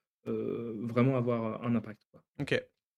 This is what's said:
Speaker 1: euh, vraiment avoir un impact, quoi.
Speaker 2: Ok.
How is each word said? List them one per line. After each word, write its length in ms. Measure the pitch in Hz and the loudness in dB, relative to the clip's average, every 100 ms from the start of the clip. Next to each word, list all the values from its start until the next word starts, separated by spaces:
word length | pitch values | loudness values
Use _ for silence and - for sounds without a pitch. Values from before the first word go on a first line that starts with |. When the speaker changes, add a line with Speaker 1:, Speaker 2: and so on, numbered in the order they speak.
| _ _ 117 | _ _ -6
Speaker 1:
euh, 460 | 110 110 98 117 110 | -2 -2 -4 -4 -6
vraiment 400 | 117 120 127 131 | -2 4 4 4
avoir 440 | 120 117 110 107 | 2 0 -2 -2
un 120 | 120 | 0
impact, 320 | 117 107 104 _ | 0 -2 -10 _
quoi. 120 | - _ - | -20 _ -8
Speaker 2:
Ok. 180 | 143 139 - _ _ | -2 -2 -2 _ _